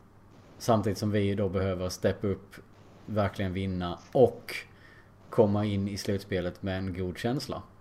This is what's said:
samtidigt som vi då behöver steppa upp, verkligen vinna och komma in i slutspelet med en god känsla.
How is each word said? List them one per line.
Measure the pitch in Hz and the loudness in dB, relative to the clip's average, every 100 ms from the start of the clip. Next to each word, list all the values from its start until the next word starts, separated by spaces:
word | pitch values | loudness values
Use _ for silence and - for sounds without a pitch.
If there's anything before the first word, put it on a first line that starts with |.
| - - - - - - | -20 -20 -20 -20 -20 -6
samtidigt | - 110 101 98 | 2 4 2 0
som | 107 | 0
vi | 104 101 | 2 2
då | 98 101 | 2 0
behöver | 92 95 92 92 | 0 0 0 -4
steppa | - 104 95 101 | 0 0 0 -2
upp, | 95 - - - - - - - | -2 -6 -20 -20 -20 -20 -20 -6
verkligen | 107 98 - 98 | 0 0 0 -4
vinna | 92 95 90 87 85 - | -2 -2 -2 -4 -6 -2
och | - 123 - - - - - - - - - - | 6 6 4 -10 -12 -12 -20 -20 -20 -20 -20 -2
komma | - 107 104 | 4 4 4
in | 104 101 101 | 0 0 -2
i | 95 | -4
slutspelet | - 98 - 92 87 87 | -4 -4 -2 -2 -2 -4
med | 98 95 | -4 -4
en | 95 | -4
god | 90 92 82 | -4 -4 -4
känsla. | - 139 - 73 - - | -2 -2 -4 -8 -10 -20